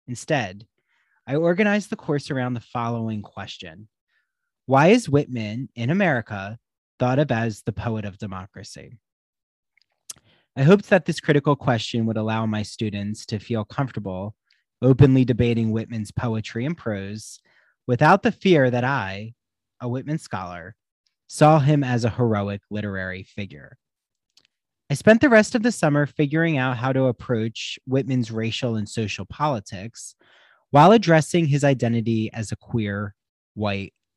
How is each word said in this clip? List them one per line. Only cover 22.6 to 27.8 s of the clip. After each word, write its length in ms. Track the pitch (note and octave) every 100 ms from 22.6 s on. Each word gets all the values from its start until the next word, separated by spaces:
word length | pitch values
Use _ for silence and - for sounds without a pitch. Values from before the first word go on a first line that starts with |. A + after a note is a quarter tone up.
| -
literary 540 | G#2 G#2 F#2+ F#2 F#2
figure. 540 | - - G2 D2 - - _ _ _ _ _ _ _ _ _ _ -
I 60 |
spent 280 | C#3+ - A3+
the 60 | C#4+
rest 280 | A3 G#3+ A#3+
of 80 |
the 80 | A#3
summer 340 | - D#3 D3 C#3+
figuring 500 | - D3 D#3 E3 C#3+
out 200 | C3 B2
how 160 | C3
to 140 | C3+ C3
approach 760 | A2+ - A2+ A2+ - - -